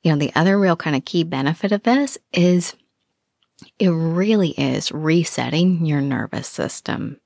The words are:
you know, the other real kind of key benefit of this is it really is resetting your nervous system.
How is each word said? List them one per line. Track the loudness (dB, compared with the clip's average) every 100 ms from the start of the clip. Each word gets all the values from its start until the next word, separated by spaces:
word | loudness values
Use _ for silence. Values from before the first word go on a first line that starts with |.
you | 2
know, | 0
the | 0 2
other | 2 4
real | 2 2
kind | 0 -2
of | -2
key | -2
benefit | -2 -2 -2 -2 -2
of | 0
this | 2 0 0 -6 _
is | 2 4 4 0 -10 _ _ _ _ _ _ _ _ -20 _
it | 0
really | 2 0 0 2 2 0
is | 0 -2 -2 -4
resetting | -2 2 2 2 -4 -2 0 2 2 0
your | 0
nervous | 0 -4 -4 -8 -8
system. | -6 -6 -6 -8 -6 -8 -12